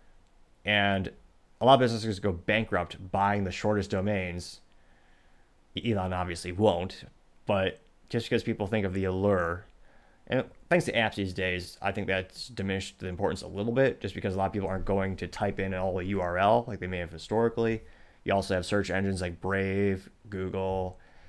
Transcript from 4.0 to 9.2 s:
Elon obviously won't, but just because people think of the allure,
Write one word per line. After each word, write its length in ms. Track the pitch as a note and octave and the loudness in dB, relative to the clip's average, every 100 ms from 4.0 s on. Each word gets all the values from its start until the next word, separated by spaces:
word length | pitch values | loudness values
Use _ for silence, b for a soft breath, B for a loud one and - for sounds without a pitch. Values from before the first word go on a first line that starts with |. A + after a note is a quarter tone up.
| G2+ G2+ F2+ F2 - - - b b b b b b b b b _ G2 | 0 0 -2 -6 -10 -16 -20 b b b b b b b b b _ -4
Elon 360 | A2+ G#2 F#2 | 0 0 0
obviously 380 | F2+ F2+ E2+ F2+ | -2 -2 -4 -6
won't, 540 | F2 G#2+ F2 F#2 - - - _ _ - | 2 4 4 -2 -8 -18 -20 _ _ 0
but 340 | G2+ F#2+ - - _ - | 2 2 -2 -12 _ -6
just 180 | A#2 - | -6 0
because 180 | A#2 | -2
people 220 | - A2+ G2 | 0 -4 -2
think 180 | A2 G2 | 0 0
of 80 | |
the 100 | F#2+ | -2
allure, 600 | F#2+ F#2 | -2 2